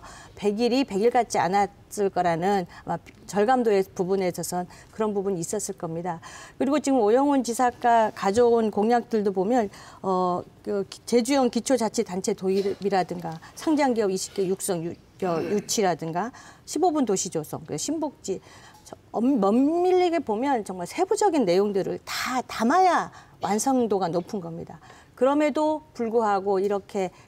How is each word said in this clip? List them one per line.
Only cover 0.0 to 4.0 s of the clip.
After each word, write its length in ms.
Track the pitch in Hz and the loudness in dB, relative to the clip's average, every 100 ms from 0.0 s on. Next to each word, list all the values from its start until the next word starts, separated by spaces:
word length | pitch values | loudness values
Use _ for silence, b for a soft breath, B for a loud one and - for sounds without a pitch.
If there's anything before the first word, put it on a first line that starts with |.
| B B B - | B B B -4
백일이 500 | 208 208 240 254 277 | -2 0 2 2 0
백일 240 | 196 233 | 2 2
같지 300 | 247 226 208 | 2 0 0
않았을 720 | 170 202 196 - - - 196 | 2 2 0 -4 -14 -2 -2
거라는 520 | 180 175 165 190 202 175 B - | 2 0 0 0 0 -2 B -8
아마 120 | 170 - - - | -8 -8 -20 -6
절감도의 580 | 202 208 262 226 196 190 | 0 2 2 4 2 0
부분에 340 | - | -4